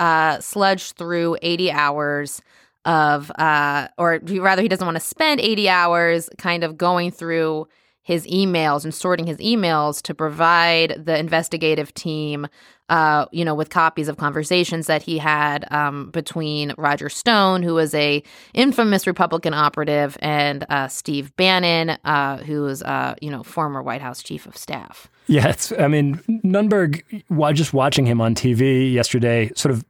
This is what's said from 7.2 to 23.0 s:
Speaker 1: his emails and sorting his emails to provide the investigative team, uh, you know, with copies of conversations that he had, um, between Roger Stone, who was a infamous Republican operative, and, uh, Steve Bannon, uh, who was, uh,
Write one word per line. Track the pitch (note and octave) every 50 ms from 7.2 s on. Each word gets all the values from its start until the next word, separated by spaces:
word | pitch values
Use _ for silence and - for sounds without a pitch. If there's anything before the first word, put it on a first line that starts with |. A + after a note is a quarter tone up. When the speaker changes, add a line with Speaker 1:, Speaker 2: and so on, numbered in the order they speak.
| F3 E3 E3 E3 D#3+ D#3+ D#3 D#3 D#3 - _ _ _ _ _ _
Speaker 1:
his | _ - E3+ E3 - -
emails | F3+ F#3+ G3 F#3+ F3 E3 D#3 D3+ C#3+ D3 D3+
and | D#3 D3+
sorting | - - F#3 F3+ E3+ E3
his | E3+ D3+ -
emails | - G#3+ A#3+ A3+ F#3+ E3+ D#3+ D3+ D3 D3+ D3 -
to | - - D#3
provide | - D#3+ D#3 D3+ D3+ E3 E3 F3 E3+ E3+ E3+ E3 E3 E3 D#3 - - D#3
the | E3 D#3+ D3+
investigative | D#3+ D#3+ E3 D#3+ E3+ - - D#3+ D#3+ D#3 D#3 - D3 -
team, | - - - E3+ D#3 D#3 D3+ D3+ D3 C#3+ D3 C#3+ _ _ - - _ _ _ -
uh, | E3+ E3 D#3 D#3 D3+ D3 C3+ -
you | - E3+ E3+
know, | E3
with | D3 D3 D#3 -
copies | - F3 E3 D#3+ - - D3+
of | D#3 C#3+
conversations | - D3+ D3 D3 D#3 D#3 - F3+ F3+ E3+ - E3+ E3 D#3
that | - D#3 D3+
he | - - E3 D#3
had, | D3 D#3 D3+ D3 D3 D3 C#3+ D3 - -
um, | - D3 D3 C#3+ C#3+ C#3+ C3+ C3+
between | - E3 D#3 - - E3 D#3+ D3+ D3+ D3 D3 C#3+ - -
Roger | D#3 C#3+ C#3+ D3 D3 C#3+
Stone, | - - - A#3+ A3+ G#3 G3 F#3+ F#3 F#3 F3
who | F3 E3
was | D#3+ D#3+ D3+ D#3
a | D3+ D3 D3 D3 D3 - - - - - - -
infamous | - B3+ C#4 B3+ - A#3 G#3+ G3+ F#3+ - F#3+
Republican | E3+ - F#3 E3+ E3 E3 - E3
operative, | D3+ D3+ D3+ D3 - D#3+ D3+ D3 D3 D3 C#3+ C#3 C#3 -
and, | - D3+ D3+ D3 D3 C#3+ C#3+ C#3 - -
uh, | D3 C#3 C3+
Steve | C3 - - - - D3 C#3+ C#3 C#3 -
Bannon, | - F#3 F#3 F#3 F#3 F3+ E3+ E3+ E3 E3 E3 D#3 - -
uh, | - D3+ C#3+ C#3 C#3 C#3 C3 -
who | D3+ D3+ D3
was, | D3 C#3 C3+ C3 -
uh, | - C3+ C3+